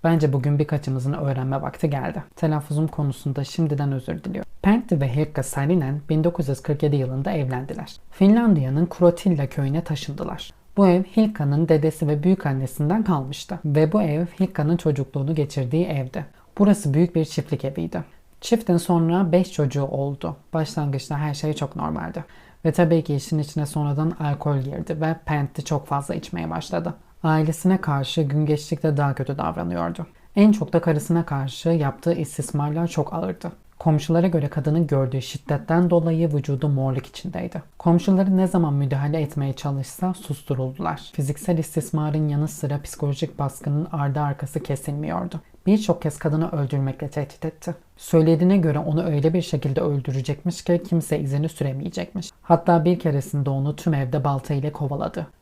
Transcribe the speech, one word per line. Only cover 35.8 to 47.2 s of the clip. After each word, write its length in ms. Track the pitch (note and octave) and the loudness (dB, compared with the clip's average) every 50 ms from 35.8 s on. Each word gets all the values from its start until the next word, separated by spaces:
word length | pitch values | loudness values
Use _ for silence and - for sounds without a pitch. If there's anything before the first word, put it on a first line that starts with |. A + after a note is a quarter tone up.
| F3+ F3 | 4 4
dolayı 440 | F3 E3+ D#3+ E3 E3 D#3+ E3+ D#3+ D3 | 4 4 4 2 2 2 2 2 2
vücudu 360 | D3 C#3+ - C#3 B2+ D#3 D3 | 0 0 0 -2 0 0 0
morluk 360 | C#3 C3+ C3 C3+ C3 C3 B2+ | 0 0 0 0 -2 -4 -6
içindeydi. 560 | - - - - F#3 - F3 F3+ F3 - D#3+ - - _ | -8 -18 -12 -12 -10 -8 -8 -8 -8 -8 -10 -12 -12 _
Komşuları 600 | - - E3+ E3 F3 - G3+ F#3+ F#3 G3 F#3+ F#3+ | -2 2 4 4 4 4 4 4 4 4 4 4
ne 100 | F#3 F#3+ | 4 4
zaman 260 | F3+ - F3+ E3 D3+ C#3+ | 4 4 2 2 2 2
müdahale 480 | C#3+ C#3+ C3 C#3 C3+ C#3+ D3 D3+ D#3+ | 0 0 0 0 0 0 0 0 -2
etmeye 320 | D3+ D3 - D3 C#3 C#3 C3+ | -2 -2 -2 -2 -2 -2 -4
çalışsa 600 | - - C#3+ C#3 C#3 C3 - - - F#3 F#3 F3+ | -4 -4 -4 -4 -4 -6 -8 -6 -4 -4 -4 -4
susturuldular. 960 | - - - C#3+ - - - C#3 B2+ C3 C3 C3+ D3 E3+ D#3+ D#3 - - - - | -6 -6 -10 -10 -10 -4 -6 -4 -2 -2 -6 -4 -4 -4 -4 -4 -6 -10 -10 -6
Fiziksel 440 | - C#3 C3+ D3 - - F#3 F3 | -4 -2 -2 -4 -4 -2 0 0
istismarın 720 | D#3+ D#3 - - D#3+ D3+ - - D3+ D3+ D3+ D3 D#3 D#3 | 0 -2 -2 -4 -6 -4 -2 -2 -2 0 0 0 0 0
yanı 200 | D3 C#3+ C#3+ D3+ | 0 0 0 -2
sıra 340 | D3 - - - C3 C#3+ C#3+ | -2 -4 -6 -4 -4 -4 -4
psikolojik 580 | - - - - D3+ C#3+ C#3 - E3 C#3+ - - | -6 -10 -8 -4 -4 -4 -2 -2 -4 -6 -4 -6
baskının 480 | C#3+ C3+ - - - D3+ C#3+ D3 D#3+ - | -6 -6 -6 -6 -4 -2 -2 -2 -2 -4
ardı 280 | - D3+ C#3+ C#3+ C3+ D3+ | -4 -2 -2 -2 -2 -2
arkası 420 | D3 C#3+ C#3+ - C#3+ C#3 - D#3 - | -2 -2 -2 -4 -8 -6 -4 -4 -2
kesilmiyordu. 800 | - - - - - C#3+ D3 D3+ D#3 E3 F3+ F3+ F3+ - D#3+ - _ - - _ | -2 -2 -4 -4 -6 -4 -4 -4 -4 -4 -4 -4 -6 -8 -10 -12 _ -20 -2 _
Birçok 360 | F#3 G#3 G#3+ G#3+ - D#3+ - | 4 4 4 4 2 0 2
kez 180 | - D#3 C#3+ - | 0 -4 -4 -2
kadını 320 | - D#3+ D3 D#3 D#3+ D#3 | -2 0 2 2 0 0
öldürmekle 580 | - D3+ C#3+ B2+ D3+ C#3 C3+ C3+ C3 - D3 C#3 | 0 -2 -2 0 0 0 0 -2 -4 -6 -10 -6
tehdit 360 | - D3 | -6 -6